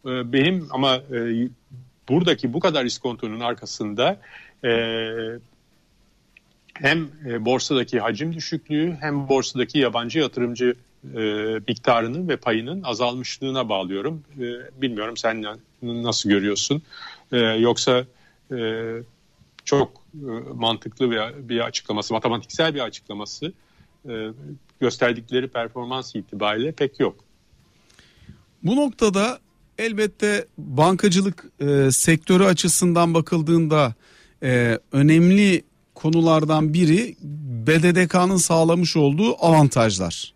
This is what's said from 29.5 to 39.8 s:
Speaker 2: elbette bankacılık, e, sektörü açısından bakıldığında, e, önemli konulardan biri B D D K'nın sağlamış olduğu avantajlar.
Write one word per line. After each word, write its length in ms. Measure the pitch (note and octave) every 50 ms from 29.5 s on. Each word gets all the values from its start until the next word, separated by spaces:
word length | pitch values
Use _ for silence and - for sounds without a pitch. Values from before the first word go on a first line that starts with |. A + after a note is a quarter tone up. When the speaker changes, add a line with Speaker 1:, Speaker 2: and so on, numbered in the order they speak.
| _ _ _ _ _
Speaker 2:
elbette 680 | - A3 A#3 A3 G3+ G#3+ G#3 - _ G#3+ G#3 G#3 G3+ G3 _ _
bankacılık, 880 | - D3+ D3+ C3 C3 D#3 F3 F#3+ E3+ - G#3 E3+ F#3+ F#3+ G3+ - - - - _ _
e, 320 | C#3+ C#3+ C#3+ C#3 C3+ C3+
sektörü 520 | C3 - - E3 E3 D#3 - - F#3 F3+ G3
açısından 720 | F#3+ F3+ - - F3 - - F3+ F3 E3 E3+ E3+ E3+ E3
bakıldığında, 840 | E3 D#3 - F3+ E3 D#3 D3+ E3+ E3 D#3+ D3+ D#3 D3+ C#3+ A#2+ A2+ _ _ _ _ - _ _ _ _ -
e, 360 | C3 B2+ B2 A#2+ A#2 A2+ - _ _
önemli 720 | - C#3 C#3+ D3+ D#3 E3 E3+ F3+ F#3+ G3+ G#3 G3 F3+ E3 - _ _ _ _ _ _
konulardan 800 | - - D#3+ E3 E3+ E3 E3 D#3+ D#3 D#3 D3+ D#3 D#3 D#3 D#3 D3+
biri 420 | F3 F3+ D3+ D#3+ G3 A#3+ G#3+ - _ - D3 D3 D3+ D3+ C3+ A#2+ A2+ A2+
B 160 | C#3+ D#3 E3 D#3
D 120 | F3 F3
D 120 | F#3 F#3
K'nın 300 | D#3+ - F#3 F3+ F#3 F#3+
sağlamış 580 | F#3 - - E3+ E3 D#3+ E3 E3+ F3 F3 D#3+ -
olduğu 500 | E3 D3 C#3 C#3 D#3+ G#3+ A#3 - - -
avantajlar. 880 | E3+ D#3+ D#3 D3 C3+ - C3